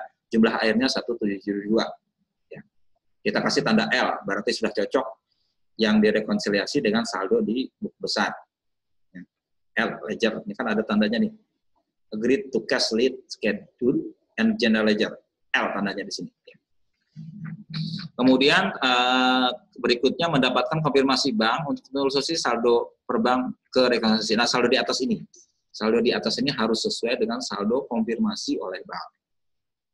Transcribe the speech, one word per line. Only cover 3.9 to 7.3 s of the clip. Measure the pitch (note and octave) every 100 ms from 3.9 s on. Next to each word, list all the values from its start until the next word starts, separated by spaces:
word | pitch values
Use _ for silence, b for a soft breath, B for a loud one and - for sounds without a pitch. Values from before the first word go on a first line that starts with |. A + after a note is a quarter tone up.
| B2 G#2 -
berarti | G2 G2 G#2
sudah | A2 G#2
cocok | - G2+ C3+ B2+ - _ _ _ _ _ -
yang | G#2+ G#2+
direkonsiliasi | G#2+ G#2 G#2+ G#2 G#2 G2+ F#2+ C#3+
dengan | A2+ A2
saldo | A#2 F#2 F#2+